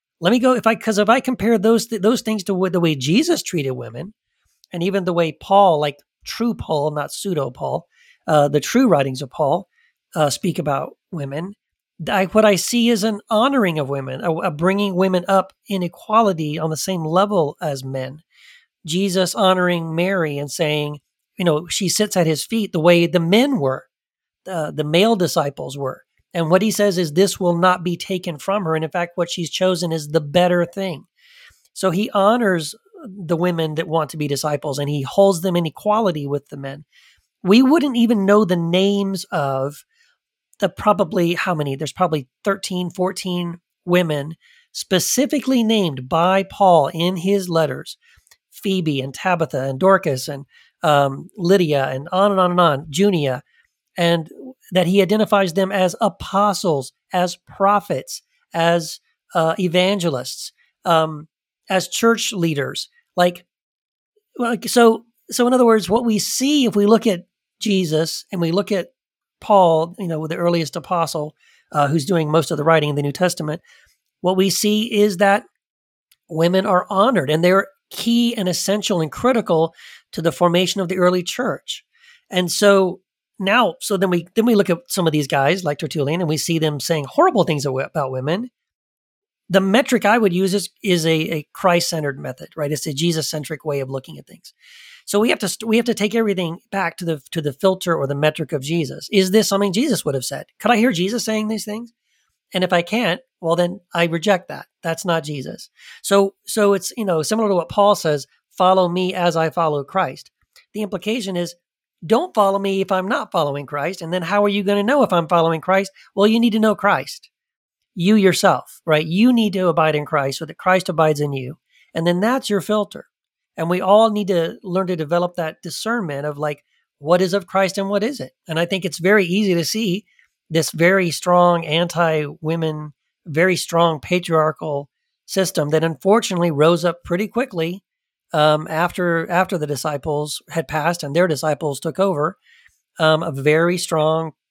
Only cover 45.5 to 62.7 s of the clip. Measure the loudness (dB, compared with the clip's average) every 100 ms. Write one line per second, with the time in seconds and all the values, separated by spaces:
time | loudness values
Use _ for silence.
45.5 | 0 2 2 0 -4 -2 0 2 2 -2
46.5 | 2 6 6 4 0 -2 -2 0 0 0
47.5 | 0 0 -4 -12 -20 _ _ _ _ _
48.5 | -8 -2 -2 0 -2 -6 -6 -2 -2 -2
49.5 | -4 -4 0 4 4 2 -4 -6 -12 -14
50.5 | _ _ _ 2 4 2 -2 -12 -4 2
51.5 | 2 4 0 0 -4 -4 0 2 2 2
52.5 | 4 2 2 -2 0 2 2 0 -4 -8
53.5 | _ _ _ _ -2 2 0 -2 -14 -20
54.5 | -20 -4 0 2 4 4 2 2 2 2
55.5 | 0 -2 0 0 0 -2 -2 -4 0 0
56.5 | 0 -2 -2 -4 -14 _ -2 -2 -4 -14
57.5 | 0 2 2 0 -6 -8 -14 _ _ _
58.5 | -2 0 0 -2 -12 _ _ _ -2 0
59.5 | 0 0 2 2 0 -2 -4 -6 -12 -14
60.5 | -18 _ _ 0 2 2 -4 -16 _ _
61.5 | _ -4 -2 -2 0 0 0 -2 -2 -2
62.5 | -2 -4